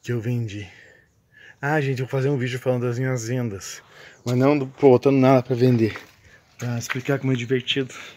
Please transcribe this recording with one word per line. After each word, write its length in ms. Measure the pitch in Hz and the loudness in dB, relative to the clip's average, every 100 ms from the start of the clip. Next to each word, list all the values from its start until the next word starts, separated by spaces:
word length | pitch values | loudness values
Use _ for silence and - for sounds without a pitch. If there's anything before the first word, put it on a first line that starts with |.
que 100 | - | -6
eu 80 | 120 | -6
vendi. 480 | 110 120 113 101 98 - - _ _ _ _ _ - _ | -4 -4 -6 -10 -14 -20 -20 _ _ _ _ _ -20 _
Ah, 180 | 143 156 | -2 -2
gente, 200 | 135 127 | -2 -4
eu 80 | 127 | -4
vou 40 | |
fazer 180 | 135 131 | -2 -2
um 80 | 143 | -2
vídeo 200 | 123 123 | -4 -4
falando 300 | 131 123 123 | -2 -2 -2
das 100 | 120 | -4
minhas 300 | 131 127 113 | -4 -4 -4
vendas. 560 | 127 120 98 - - - - - - 120 | -4 -4 -8 -14 -18 -20 -20 -20 -12 -4
Mas 100 | 123 | 2
não 200 | 131 147 | 4 2
do, 80 | 135 | -2
botando 520 | - 143 123 139 139 | 4 6 6 6 4
nada 260 | 131 135 | 6 4
pra 120 | 123 123 | 2 2
vender. 400 | 127 123 110 - - _ _ - _ _ | 2 4 2 -2 -18 _ _ -20 _ _
Pra 220 | 123 120 | -8 -6
explicar 400 | 117 131 123 139 | -6 -8 -4 -4
como 120 | 131 | -2
é 40 | 127 | -4
divertido. 580 | 117 131 - 139 131 - - | -2 -4 -2 -6 -6 -10 -20